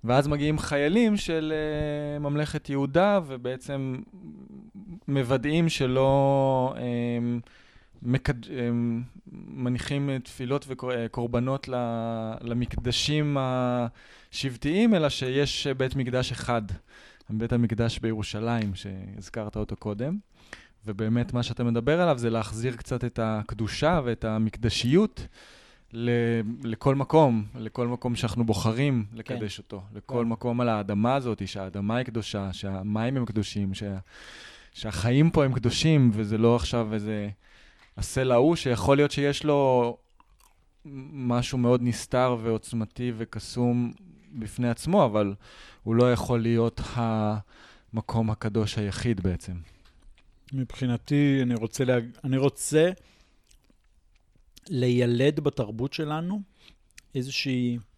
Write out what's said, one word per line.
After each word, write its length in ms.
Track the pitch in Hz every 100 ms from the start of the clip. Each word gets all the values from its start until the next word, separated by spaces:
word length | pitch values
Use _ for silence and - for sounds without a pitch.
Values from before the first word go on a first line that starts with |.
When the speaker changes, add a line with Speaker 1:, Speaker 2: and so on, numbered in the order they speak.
Speaker 1:
ואז 240 | 117 123 143
מגיעים 300 | 147 147 156
חיילים 580 | - 147 147 202 226 208
של, 360 | - 160 156
אה, 680 | 156 151 151 151 147 147 147
ממלכת 520 | 147 147 151 147 -
יהודה, 500 | 139 135 147 196 202 151
ובעצם 680 | 131 123 131 - 139 135 127 - 185 170 151 - 67 - - - 175 -
מוודאים 600 | 139 123 131 139 160 165
שלא, 1040 | - 131 131 135 139 139 139 135 131 127 117
אה, 640 | 123 120 120 120 120 120 - - - - _ -
מקד-, 480 | 123 131 - 123 113
אה, 200 | 143 120 120 117 117 123 - -
מניחים 800 | - - 135 123 123 - 143 143 135
תפילות 400 | - - 127 139 139
וקור-, 240 | 127 127
אה, 160 | 123 117
קורבנות 600 | - 120 120 127 139 -
ל-, 680 | 123 120 117 113 113 110 113
למקדשים 960 | 117 120 120 - 117 120 - 151 147 143
השבטיים, 1500 | 131 127 123 123 117 - - - - - 135 120 143 175 233
אלא 140 | 196 151
שיש 580 | - 131 131 143 - 147
בית 300 | 131 131 135
מקדש 360 | 127 127 127
אחד, 300 | 120 - 120 104 90 _ - - - -
בית 220 | 107 117
המקדש 460 | 120 117 107 117 -
בירושלים, 760 | 113 110 104 107 113 117 107
שהזכרת 840 | 95 101 95 95 104 98 117 104 107
אותו 200 | 104 104
קודם. 420 | 110 104 131 202 - _ - - - _ 104
ובאמת 480 | 101 107 120 117
מה 80 | 123
שאתה 220 | 117 117
מדבר 360 | 120 117 120 165
עליו 180 | 175 135
זה 120 | 120
להחזיר 460 | 113 104 107 123 117
קצת 280 | - 123
את 140 | 123 -
הקדושה 760 | 110 110 107 110 110 - 147 175
ואת 200 | 123 113
המקדשיות 1000 | 113 110 110 - 117 - 120 160 214 - - - - - - _ _
ל-, 480 | 117 120 120 117 117 107 123
לכל 300 | 127 110 139
מקום, 500 | 135 135 160 147 113 104
לכל 340 | 120 110 - 120
מקום 280 | 123 127 117
שאנחנו 280 | 117 120
בוחרים 600 | 117 101 113 113 143 127 104
Speaker 2:
כן. 80 | 113
Speaker 1:
לקדש 400 | 110 123 107 -
אותו, 240 | - 101 95
לכל 280 | 104 - 120
Speaker 2:
כן. 40 | 117
Speaker 1:
מקום 320 | 113 123 120
על 80 | 120
האדמה 460 | 110 98 101 117
הזאת, 340 | 135 123 107 95
שהאדמה 480 | 104 95 95 101 120
היא 100 | 127
קדושה, 460 | 113 104 107 98
שהמים 640 | 87 98 98 98 107 117 135
הם 80 |
קדושים, 500 | 117 107 101 104 98
שה-, 240 | 95 101 95 - - - - - - -
שהחיים 580 | - 113 82 113 131 160
פה 140 | 160
הם 80 | 139
קדושים, 580 | 127 120 - 160 156 123
וזה 260 | 107 104 107
לא 180 | 113 120
עכשיו 380 | - 120 110
איזה 340 | 110 104 107 101 101 _ - - _ _ -
הסלע 380 | 98 - 131
ההוא, 220 | 120 135 170
שיכול 400 | 135 117 92 139
להיות 140 | 147
שיש 340 | - 143 139
לו 520 | 151 143 135 127 120 117 _ _ _ _ _ _ _ _ 151 139 135
משהו 460 | 151 123 120 123 131
מאוד 240 | 120 123
נסתר 540 | 120 113 - 127 127 120
ועוצמתי 720 | 113 110 - 117 107 - 123 113
וקסום 760 | 113 107 - - 123 120 120 - - - -
בפני 360 | - 110 - 123
עצמו, 360 | 117 - 202
אבל 300 | 135 104 101 101 - - - -
הוא 120 | 113
לא 180 | 113 123
יכול 280 | 123 - 120
להיות 400 | 113 117 117 - -
המקום 1400 | 123 113 110 107 107 - - - - _ 110 - 113 113
הקדוש 480 | 107 110 107 107 -
היחיד 420 | 104 - 120 104
בעצם. 320 | 92 87 - 87 82 - - _ - - _ _ -
Speaker 2:
מבחינתי, 840 | 135 123 - 127 120 - 143 143 139
אני 120 | 123
רוצה 300 | 120 110 -
לה-, 140 | 127 123 117 -
אני 120 | 135 131
רוצה 540 | 139 - - 151 170 185 _ _ _ _ _ _ _ _ _ _ _ _ _ _ _ - -
לילד 720 | 139 123 123 123 120 139 151
בתרבות 520 | 147 - 107 110 135
שלנו 500 | - 151 156 175 208 196 _ - _ _ - _
איזושהי 640 | 135 127 131 139 127 123 120 -